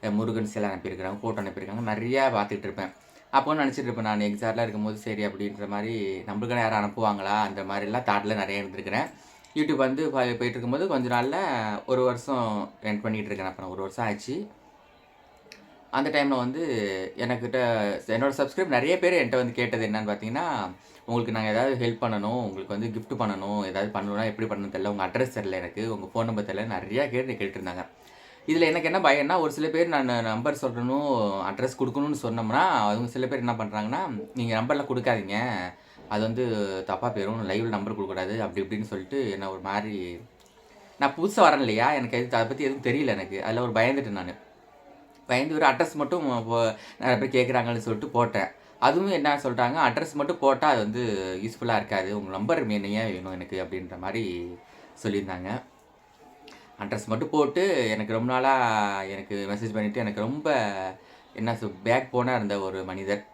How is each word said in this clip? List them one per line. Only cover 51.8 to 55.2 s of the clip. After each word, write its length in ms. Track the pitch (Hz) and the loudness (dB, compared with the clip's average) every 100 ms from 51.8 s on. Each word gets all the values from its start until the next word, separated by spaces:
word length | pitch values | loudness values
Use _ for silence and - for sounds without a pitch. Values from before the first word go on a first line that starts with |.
| 98 101 92 104 | 2 -2 0 -4
உங்க 120 | 98 | -4
நம்பர் 360 | 95 104 165 117 | -4 0 2 2
மெயினா 460 | 104 101 104 113 | -2 0 -2 -2
வேணும் 200 | 92 92 | -4 -6
எனக்கு," 300 | 92 87 92 | -10 -6 -6
அப்படின்ற 360 | 87 92 90 90 | -4 -6 -8 -8
மாதிரி 560 | 92 107 104 87 87 87 - - - - | -6 -4 -4 -4 -8 -12 -18 -20 -20 -8
சொல்லியிருந்தாங்க. 600 | 110 101 | -2 -2